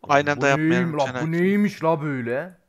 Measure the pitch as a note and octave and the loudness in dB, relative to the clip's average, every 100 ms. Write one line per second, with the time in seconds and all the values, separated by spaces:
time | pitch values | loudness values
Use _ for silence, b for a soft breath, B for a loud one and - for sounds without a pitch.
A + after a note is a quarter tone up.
0 | - C#3+ D3 C#3+ C#3+ C#3 D#3 E3 E3+ - | 2 2 2 0 2 2 2 0 0 -2
1 | C3 B2+ D#3 E3+ F3+ G3+ G#3 - D#3+ E3 | -2 -2 -2 0 2 2 0 0 -2 0
2 | D3+ C3+ A#2 B2+ F3 F3+ | -2 -4 -4 -4 -6 -14